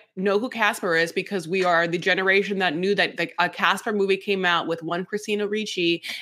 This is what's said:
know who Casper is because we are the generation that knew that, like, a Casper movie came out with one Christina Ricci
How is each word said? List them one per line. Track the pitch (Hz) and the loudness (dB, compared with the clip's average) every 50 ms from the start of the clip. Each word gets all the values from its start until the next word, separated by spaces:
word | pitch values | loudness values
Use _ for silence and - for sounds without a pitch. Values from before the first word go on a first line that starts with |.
| _ _ - | _ _ -8
know | 190 190 202 196 | -2 0 2 2
who | 208 233 247 | 2 0 -2
Casper | - 226 214 208 226 - - 185 165 | -2 0 0 0 0 0 0 2 2
is | 165 165 170 - | 2 2 2 0
because | 196 180 - 202 190 160 | -4 -4 -2 -4 -6 -4
we | 160 180 190 180 | -2 0 0 2
are | 180 170 165 170 | 4 4 2 2
the | 175 165 | 2 -2
generation | 180 - 190 180 180 190 190 190 196 196 190 202 190 | -2 2 2 2 2 4 4 4 4 2 0 -2 0
that | 185 180 143 | 0 0 0
knew | 165 180 196 202 | 0 0 0 2
that, | 190 175 151 - | 2 2 0 0
like, | - 170 170 - - | -4 -6 -4 0 0
a | 175 | 0
Casper | 175 - - 202 175 190 196 - 233 214 | 0 0 0 2 2 2 2 -2 -2 0
movie | 202 196 190 190 | 0 2 2 0
came | 190 - 208 196 190 185 | -2 0 -2 -2 0 2
out | 175 175 165 - | 2 2 2 0
with | - 165 165 160 | -2 -4 -4 -4
one | 160 170 175 185 | -6 -4 -4 -6
Christina | - - 208 208 - 208 208 208 | -6 -6 -8 -4 -2 -2 -2 -2
Ricci | 202 208 214 214 208 - 190 175 170 170 165 - - - - | -2 -2 -4 -4 -4 -4 0 0 0 0 0 -2 -10 -12 -12